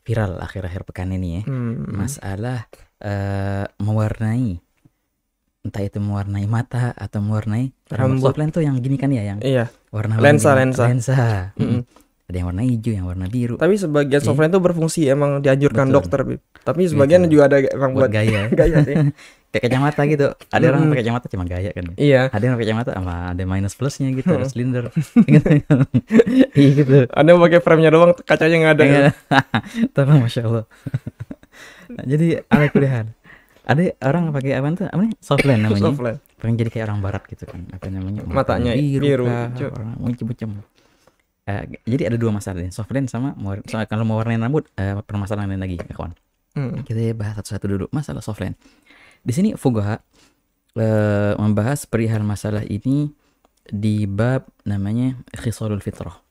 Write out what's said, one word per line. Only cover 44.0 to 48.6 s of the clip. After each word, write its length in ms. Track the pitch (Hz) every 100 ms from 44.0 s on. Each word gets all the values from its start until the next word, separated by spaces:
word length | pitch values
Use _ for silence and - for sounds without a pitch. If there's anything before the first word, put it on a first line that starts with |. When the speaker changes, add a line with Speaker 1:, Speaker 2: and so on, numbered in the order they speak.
Speaker 1:
mau 120 | 113 110
warnain 200 | 113 113
rambut, 300 | 117 151 -
eh, 260 | - 98 98
permasalahan 480 | - 101 98 104 101
lain 120 | 95
lagi, 160 | 95 87
ya, 100 | -
kawan. 220 | - 82 85 _ _ _
Speaker 2:
Hmm. 260 | - 131 -
Speaker 1:
Kita 180 | - 113 113
bahas 240 | 113 104 104
satu-satu 300 | - 98 104
dulu, 180 | 98 92
masalah 320 | - 147 139
softline. 320 | - 107 95 95